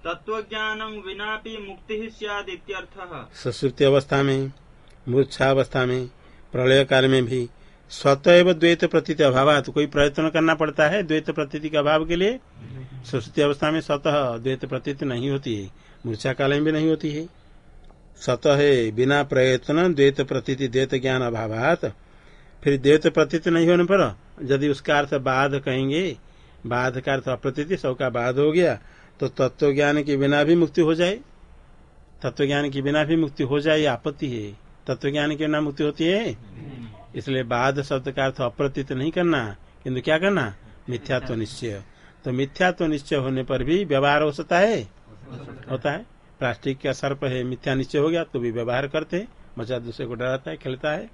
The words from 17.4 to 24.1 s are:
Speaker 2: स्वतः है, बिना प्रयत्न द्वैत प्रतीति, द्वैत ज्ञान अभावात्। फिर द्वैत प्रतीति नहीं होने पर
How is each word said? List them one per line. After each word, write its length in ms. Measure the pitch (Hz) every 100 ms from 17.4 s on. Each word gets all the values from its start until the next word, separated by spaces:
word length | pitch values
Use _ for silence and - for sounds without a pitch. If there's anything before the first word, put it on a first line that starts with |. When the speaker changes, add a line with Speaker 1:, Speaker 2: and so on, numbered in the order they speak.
| - - - - - - - -
Speaker 2:
स्वतः 360 | - 120 151 139
है, 340 | 147 131 113
बिना 320 | 107 127 143
प्रयत्न 680 | 139 139 131 127 - 151 185
द्वैत 260 | 147 139 139
प्रतीति, 480 | 135 135 113 131 135
द्वैत 260 | 127 135
ज्ञान 280 | 135 131 131
अभावात्। 640 | 123 113 113 110 135 175 113 - - - - - - -
फिर 180 | 143 139
द्वैत 260 | 139 156 160
प्रतीति 440 | 160 147 165 175
नहीं 180 | 170 165
होने 160 | 175
पर 300 | 175 196 135